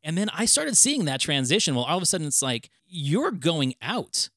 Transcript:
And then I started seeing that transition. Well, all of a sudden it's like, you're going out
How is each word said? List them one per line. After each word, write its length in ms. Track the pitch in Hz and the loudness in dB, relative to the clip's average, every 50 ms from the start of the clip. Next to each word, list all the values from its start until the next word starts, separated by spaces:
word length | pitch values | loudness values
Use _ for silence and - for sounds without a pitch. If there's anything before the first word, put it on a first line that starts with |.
| - | -6
And 140 | 151 165 | -2 -2
then 100 | 180 208 214 208 | -2 -2 -2 -2
I 120 | 202 226 | -2 0
started 300 | 226 - 285 311 302 226 | 2 2 2 2 2 4
seeing 300 | - - 269 285 269 185 | 4 4 4 2 0 0
that 160 | 147 135 135 | 0 0 -2
transition. 540 | - - 147 139 131 123 165 220 - 175 135 | 0 0 0 0 2 2 2 2 2 0 0
Well, 100 | 120 120 | 0 0
all 120 | 127 165 | 0 -2
of 60 | 190 180 | 0 0
a 20 | |
sudden 220 | - - 180 156 | 0 0 0 -2
it's 140 | 147 - - | -2 -2 0
like, 280 | 139 131 120 117 - - _ _ _ | 0 0 -4 -4 -6 -12 _ _ _
you're 460 | 185 180 170 143 139 151 220 403 392 | _ -8 -6 -2 0 0 2 0 -2
going 440 | 220 156 127 170 165 156 139 127 127 _ | -4 0 0 0 0 2 0 -2 -2 _
out 480 | 117 143 226 240 - - - - - - _ | -6 -4 -4 -4 -4 -4 -4 -4 -4 -4 _